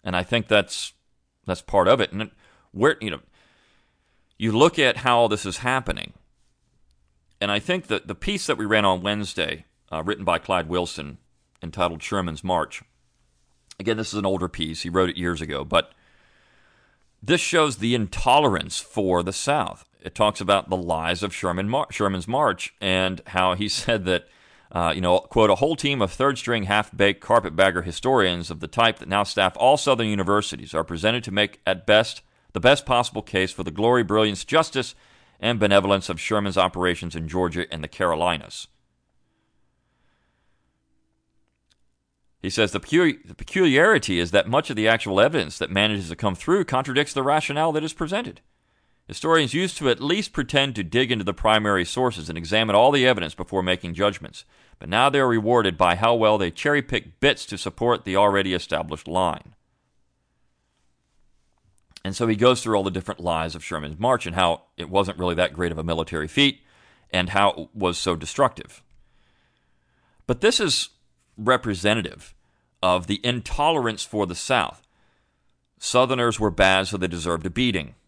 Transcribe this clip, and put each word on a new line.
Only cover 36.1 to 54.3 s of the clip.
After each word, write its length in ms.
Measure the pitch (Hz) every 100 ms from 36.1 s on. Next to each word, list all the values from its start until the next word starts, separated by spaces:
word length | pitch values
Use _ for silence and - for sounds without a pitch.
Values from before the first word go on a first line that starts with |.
| 82
Sherman's 380 | - 107 101 92
operations 580 | 92 90 90 85 87 82
in 120 | 80
Georgia 380 | 90 90 82 82
and 120 | 80
the 40 | 76
Carolinas." 800 | - 90 78 87 80 - - - _ _ _ _ _ _ _ _ _ _ _ _ _ _ _ _ _ _ _ _ _ _ _ _ _ _ _ _ _ _ _ _ _ _ _ _ _
He 80 | -
says, 240 | 107 104
"The 80 | 101
pecu-, 440 | - 160 170 - -
the 100 | -
peculiarity 840 | - 185 175 135 185 190 107 87
is 120 | 85
that 180 | 98 92
much 200 | 131 -
of 60 | 110
the 120 | 107
actual 340 | 113 104 95
evidence 360 | 123 160 78 -
that 120 | 82
manages 380 | 95 107 104 85
to 60 | 85
come 180 | 104 92
through 300 | - 190 170
contradicts 480 | 131 135 131 143
the 100 | -
rationale 480 | 135 151 - 147 165
that 140 | 156 156
is 80 |
presented. 480 | - 160 202 240 - _ _ _ _ _ _ -
Historians 480 | - 160 165 135
used 240 | 139 185 -
to 120 | 139
at 120 | 117
least 300 | 139 196 -
pretend 440 | - 123 143 139 107
to 80 |
dig 280 | 85 117 127
into 140 | 117 98
the 80 |
primary 500 | 90 110 107 107 95
sources 460 | 87 - 127 95 78
and 80 | 82
examine 360 | 80 107 113
all 160 | 101 127
the 160 | 143 127
evidence 300 | 107 80 -
before 260 | 92 98
making 320 | 92 92 87
judgments. 520 | 82 101 95 -